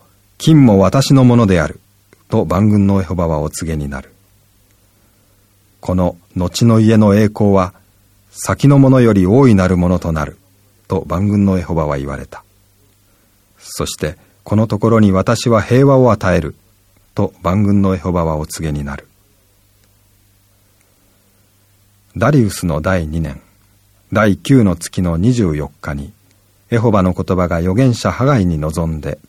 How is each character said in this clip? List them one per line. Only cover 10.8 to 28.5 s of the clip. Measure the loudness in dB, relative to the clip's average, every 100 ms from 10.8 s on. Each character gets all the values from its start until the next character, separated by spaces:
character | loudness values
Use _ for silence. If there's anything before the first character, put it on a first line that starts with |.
| -8
と | -8 -6
万 | -4 -2
軍 | 0
の | 0 0
エ |
ホ | -2
バ | -4 -2
は | -4
言 | -8
わ | -12
れ | -14
た。 | -20 _ _ _ _ _ _ _ _ _ _ _ _
そ | -18 -10 -8
し | -6
て、 | -8 -8 _ _
こ | -4 -2
の | -2
と | -2
こ | 0
ろ | 2
に | 4
私 | 2 0 -2 0
は | 0
平 | 2 2 4
和 | 4
を | 2
与 | 2 0 -2
え |
る。 | -2 -12 _ _ _ _ _
と | -6 -6 _
万 | -4 -2
軍 | 0 0
の | 0
エ | -2
ホ | -4
バ | -4
は | -2 -4
お | -8
告 | -8 -8
げ |
に | -8
な | -8
る。 | -12 -18 _ _ _ _ _ _ _ _ _ _ _ _ _ _ _ _ _ _ _ _ _ _ _ _ _ _ _ _ _ _ -4
ダ | 0
リ | 2
ウ | 0
ス | -2 -6
の | -4
第 | -2 -4 -4
二 | -6
年、 | -6 -8 _ _ _ _ _ _ -6
第 | 0 0 0
九 | 2 2
の | 2 -2
月 | -6 -4
の | -4 0
二 | 0
十 | 0 -2
四 | -2 -8 _
日 | -12
に、 | -10 -12 -18 _ _ _ _ -6
エ | -2
ホ | 0
バ | 2
の | 0
言 | -2 -4 -2
葉 | -2
が | -2
預 | -2
言 | 0 0
者 | 0 -4
ハ | -2
ガ | 0 0
イ |
に | 0